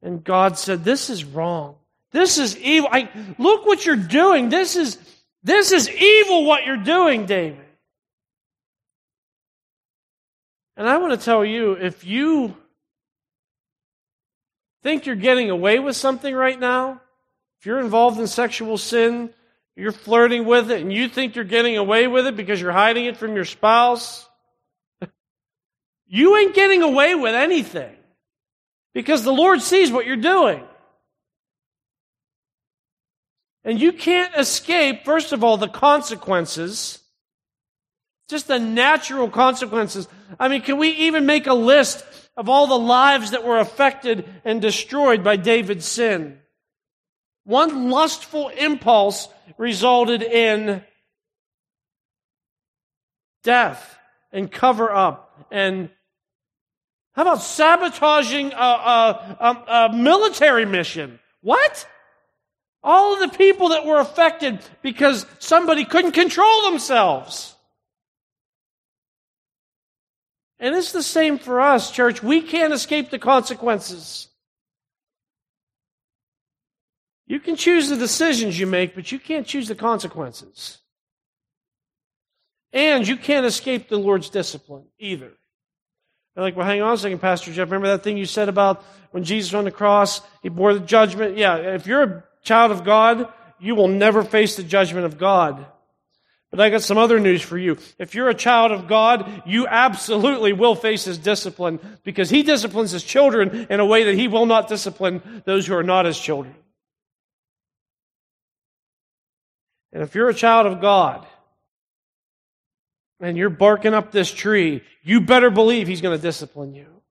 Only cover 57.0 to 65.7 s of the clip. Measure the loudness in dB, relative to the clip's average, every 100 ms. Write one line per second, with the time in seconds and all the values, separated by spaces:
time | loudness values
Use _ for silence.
57 | _ -2 0 0 -4 0 4 4 0 0
58 | 2 2 0 -4 -6 -2 0 0 2 2
59 | 2 0 -10 -2 -2 -2 -2 2 2 2
60 | 2 4 2 2 2 2 0 -4 -6 -8
61 | -14 -16 _ _ -2 2 2 -2 -20 _
62 | _ _ _ _ _ _ _ _ 2 4
63 | 4 0 -4 2 4 4 2 0 0 0
64 | 0 2 0 2 -6 -8 -14 _ -12 0
65 | 0 0 -8 _ 2 2 2